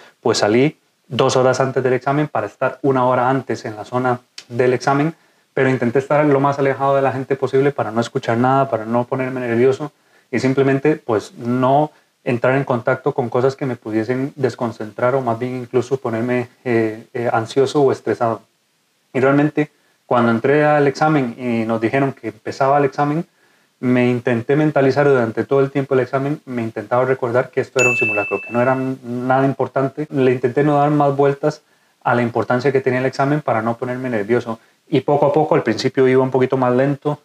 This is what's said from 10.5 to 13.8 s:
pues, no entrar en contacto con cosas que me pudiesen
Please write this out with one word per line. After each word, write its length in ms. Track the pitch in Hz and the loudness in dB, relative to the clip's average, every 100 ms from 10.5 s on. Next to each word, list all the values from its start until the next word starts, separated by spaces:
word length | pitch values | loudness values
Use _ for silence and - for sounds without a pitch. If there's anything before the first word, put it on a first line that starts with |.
| 135 135 135 151 160 | 2 2 2 0 -2
pues, 360 | - 104 - | -2 -4 -4
no 580 | - 120 127 131 143 151 _ _ _ | -10 -4 0 2 2 0 _ _ _
entrar 320 | - 120 127 135 | -4 -2 0 0
en 80 | |
contacto 480 | 139 120 131 127 147 | 0 -2 -2 -2 -2
con 160 | 139 117 | -4 -2
cosas 260 | 123 131 | 0 0
que 120 | 131 135 | -2 -8
me 100 | |
pudiesen 560 | 123 | -8